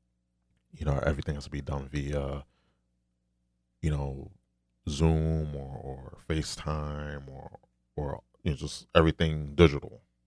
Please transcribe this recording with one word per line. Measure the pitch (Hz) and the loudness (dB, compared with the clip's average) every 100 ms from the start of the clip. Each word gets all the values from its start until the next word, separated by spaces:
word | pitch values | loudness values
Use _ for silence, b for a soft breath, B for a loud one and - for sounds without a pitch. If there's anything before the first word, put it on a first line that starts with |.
| _ _ _ _ _ _ _ | _ _ _ _ _ _ _
you | - 71 | -6 -2
know, | 69 - | 2 2
everything | 71 78 73 | 0 -2 -4
has | |
to | - | -6
be | 71 | -8
done | 69 69 67 | -4 -4 -4
via, | 71 69 71 67 69 - _ _ _ _ _ _ _ _ _ _ _ _ _ | -4 -2 -2 -2 -6 -10 _ _ _ _ _ _ _ _ _ _ _ _ _
you | 80 | -2
know, | 73 69 67 - - _ _ _ _ - | 0 -2 -6 -12 -18 _ _ _ _ -6
Zoom | 71 82 80 80 80 76 | 2 4 4 2 0 -2
or, | 71 67 65 | -6 -10 -10
or | 69 65 65 - - | -10 -12 -14 -10 -2
FaceTime | 80 76 - 78 78 73 73 73 71 67 | -2 -2 -6 -4 -2 -4 -6 -8 -10 -12
or, | 67 - - _ _ _ - | -14 -16 -20 _ _ _ -6
or, | 143 - - _ | -6 -6 -12 _
you | - | -4
know, | 139 | -2
just | - - - 85 | -4 -10 2 6
everything | 82 - 82 78 73 | 6 6 2 0 0
digital. | 71 80 71 - - _ _ | 6 8 6 -6 -16 _ _